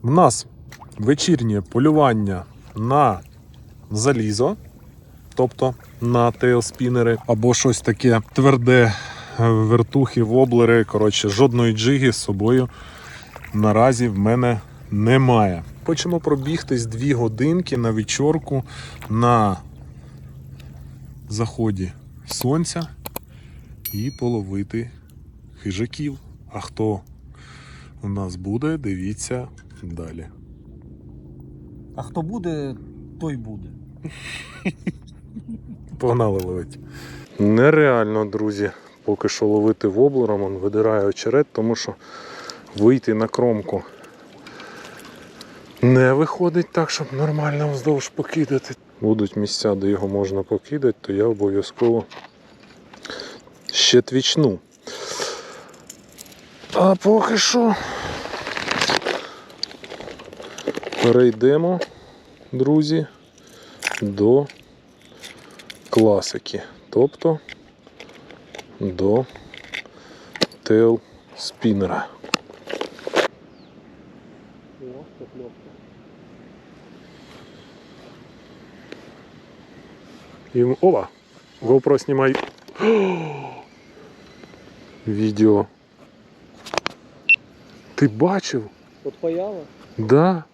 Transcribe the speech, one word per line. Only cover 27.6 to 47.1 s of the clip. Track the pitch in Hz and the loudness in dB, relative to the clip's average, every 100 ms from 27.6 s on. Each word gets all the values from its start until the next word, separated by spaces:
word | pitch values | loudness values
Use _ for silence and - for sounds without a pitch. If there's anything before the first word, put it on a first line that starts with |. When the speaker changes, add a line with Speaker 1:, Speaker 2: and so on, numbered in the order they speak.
| - - - - | -20 -20 -20 -12
Speaker 1:
у | 101 | -8
нас | 101 95 90 | -6 -6 -8
буде, | 92 110 147 160 | -6 -4 -2 -4
дивіться | 120 92 95 107 - 123 123 - - - | -6 -6 -6 -8 -8 -8 -8 -18 -20 -18
далі. | 90 82 82 80 76 - - - - - - - - - - - - - - - - - | -14 -12 -12 -14 -16 -20 -20 -20 -20 -20 -20 -20 -20 -20 -20 -20 -20 -20 -20 -20 -18 -14
Speaker 2:
А | |
хто | - 180 | -10 -8
буде, | 160 233 170 156 139 123 - - - - | -8 -8 -8 -6 -8 -12 -16 -20 -20 -10
той | 160 135 | -10 -8
буде. | 110 104 90 87 - - 160 - - - - 740 | -12 -14 -16 -18 -20 -18 -16 -16 -16 -16 -16 -10
Speaker 1:
<laughs> | - - - - - - - - - 226 - - - - | -10 -8 -10 -8 -10 -10 -18 -18 -14 -16 -16 -18 -18 -4
Погнали | 127 120 110 95 | 0 2 2 0
ловити. | 90 92 76 - - - - - - - | -4 -6 -8 -14 -18 -18 -18 -18 -18 0
Нереально, | 104 110 139 156 147 120 107 107 | 2 6 6 6 6 4 2 0
друзі, | 104 104 107 101 101 - - - | -2 -2 -4 -2 -4 -6 -20 -10
поки | - 101 104 | -4 -2 -2
що | - 107 | 0 2
ловити | 104 107 107 107 | 4 2 2 0
воблером, | 95 139 135 113 104 | 4 4 4 0 0
он | 98 98 | -2 -4
видирає | 98 104 110 110 101 | -2 2 2 2 0
очерет, | 98 123 131 151 | -2 0 2 0
тому | - 110 113 | -2 -2 -2
що | - - - - - - - - - - | -6 -12 -18 -20 -18 -18 -18 -18 -16 2
вийти | 104 131 - | 4 4 2
на | 110 110 | -2 -2
кромку | - 123 110 101 95 - - - - - - - - - - - - - - - - - - - - | 0 0 0 -4 -8 -8 -20 -20 -20 -20 -20 -20 -20 -20 -18 -20 -20 -20 -20 -20 -20 -20 -20 -20 0
не | 120 127 127 | 4 6 6
виходить | 135 156 - 175 165 170 | 4 0 0 0 0 -2
так, | - 160 | -2 -2
щоб | - 143 | -4 -8